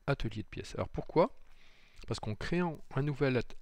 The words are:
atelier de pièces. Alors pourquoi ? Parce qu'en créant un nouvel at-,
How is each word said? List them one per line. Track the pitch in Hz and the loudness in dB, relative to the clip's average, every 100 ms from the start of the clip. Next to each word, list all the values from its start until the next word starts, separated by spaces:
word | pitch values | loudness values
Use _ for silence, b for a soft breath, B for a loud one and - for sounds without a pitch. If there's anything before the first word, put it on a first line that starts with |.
| - | 0
atelier | 139 117 107 | 0 0 -2
de | - | -6
pièces. | - - | -8 -8
Alors | - 90 | -4 -4
pourquoi ? | - - 151 180 - - B B B B B - | -4 2 4 4 2 -14 B B B B B -4
Parce | 113 | -4
qu'en | 110 | -2
créant | 104 - 175 175 - - | -2 0 2 2 -2 -4
un | 135 | 0
nouvel | 147 135 139 123 | 0 2 4 4
at-, | - - | 0 -2